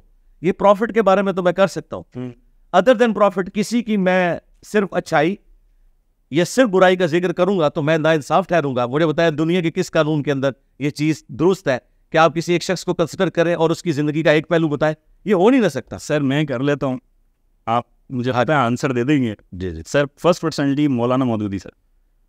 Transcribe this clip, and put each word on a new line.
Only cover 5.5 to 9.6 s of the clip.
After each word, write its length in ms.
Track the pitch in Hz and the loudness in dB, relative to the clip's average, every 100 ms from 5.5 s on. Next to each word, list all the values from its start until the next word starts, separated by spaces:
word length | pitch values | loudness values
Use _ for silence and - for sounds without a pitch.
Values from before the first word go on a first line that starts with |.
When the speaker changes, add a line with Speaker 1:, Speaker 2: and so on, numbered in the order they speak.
| _ _ _ _ _ _ _ _ | _ _ _ _ _ _ _ _
Speaker 1:
या 100 | 139 | -2
सिर्फ 260 | 170 - 254 | 0 2 2
बुराई 260 | 185 180 185 | 4 4 4
का 120 | 180 | 0
जिक्र 240 | 165 180 | 0 -2
करूंगा, 380 | 165 180 202 147 | 0 0 2 0
तो 120 | 170 | 0
मैं 160 | 147 160 | 0 0
नाइंसाफ 500 | 156 160 131 165 175 | 2 0 0 -2 0
ठहरूंगा। 400 | 170 143 123 120 | -2 0 -2 -2
मुझे 180 | 139 160 | 0 0
बताएं, 300 | 151 170 147 | 2 0 0
दुनिया 260 | 160 180 | -2 0